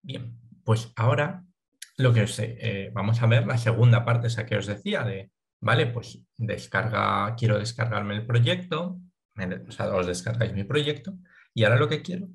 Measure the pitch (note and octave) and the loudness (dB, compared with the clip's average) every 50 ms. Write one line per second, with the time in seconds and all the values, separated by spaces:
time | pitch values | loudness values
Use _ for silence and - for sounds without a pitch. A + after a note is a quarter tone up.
0 | - C3+ C3+ - - - - - - - - _ _ - A2 - - - _ - | -12 -12 -12 -10 -10 -12 -14 -16 -20 -20 -20 _ _ 2 2 2 0 -6 _ 0
1 | A2+ B2 D3 D3 D3 E3+ F#3 - - _ _ _ _ _ _ _ - _ _ - | 2 2 4 2 0 -2 -4 -10 -14 _ _ _ _ _ _ _ -20 _ _ 2
2 | C3 B2 A#2 A2+ G2+ - - - A2 A#2 - - - G#2+ G2+ G2 G2 - - G2 | 4 4 6 4 4 2 -2 -6 -6 -6 -8 -6 -6 -4 -4 -4 -8 -6 -6 -2
3 | F#2+ A2 A#2 A#2 A#2+ A2+ A#2 A#2 - - B2+ A#2 - A2+ G2 - B2 A#2+ A2 G2+ | 0 2 2 4 4 6 4 4 4 2 -2 0 0 0 4 6 8 8 8 6
4 | - A#2+ A#2 A#2 - A#2 - - A2 - A2 G2+ F#2+ G#2 G2+ - - G3+ G#3 D#3 | 4 2 0 2 0 -2 -2 -4 -4 -2 -2 -4 -2 -4 -8 -6 -4 -4 -4 -2
5 | B2 G2+ G2 F#2+ G2 _ _ _ _ _ _ _ - G#2+ A#2 A2+ A#2 A#2 A#2 A#2 | -4 -4 -6 -8 -12 _ _ _ _ _ _ _ 0 2 2 2 2 0 -2 -6
6 | - - - - _ _ _ - A#2 G2+ G2 - - - - G2 - A#2 A2 G2+ | -10 -10 -18 -20 _ _ _ -6 -6 -4 -4 -8 -8 -4 -4 -2 -2 0 0 0
7 | G2+ G2+ G2+ G2+ G2+ G#2 A#2 A#2 A#2+ A2 G#2 G2+ G#2 A#2 - - A2+ A2+ G#2+ G#2 | 0 2 0 0 -2 -2 -2 0 2 2 2 2 0 -4 -4 -4 -4 -2 -2 -4
8 | G#2 G#2 G2+ G#2+ A#2 A#2+ A#2+ A#2 A#2+ D#3+ F3+ F3+ - - D#3+ D#3 F3+ F#3+ F#3 - | -4 -4 -6 -6 -4 0 2 4 4 4 2 -2 -4 -4 -4 -4 -4 -6 -8 -10
9 | - - _ _ _ _ _ G#2+ F#2 F2+ F#2+ F#2+ - - - - G#2 G2+ G2+ F#2 | -16 -20 _ _ _ _ _ -8 -6 -6 -6 -8 -12 -16 -8 -6 -4 -2 0 0
10 | F2+ F2+ F2+ - - A2+ - - A2 G2 F#2+ G2 G2 - C3+ D3+ C#3+ D3 D3 - | 0 -2 -4 -4 -4 -4 -2 -2 -2 -2 -2 -6 -4 -2 -2 0 0 0 -4 -4
11 | - F#3+ - - - _ _ - _ _ _ A2+ A2+ G#2+ A#2 B2 D3+ - D#3 D3+ | -8 -14 -14 -14 -20 _ _ -20 _ _ _ 2 4 4 6 4 4 2 0 -4
12 | - - F3+ F3+ G3+ - | -6 -8 -8 -8 -8 -12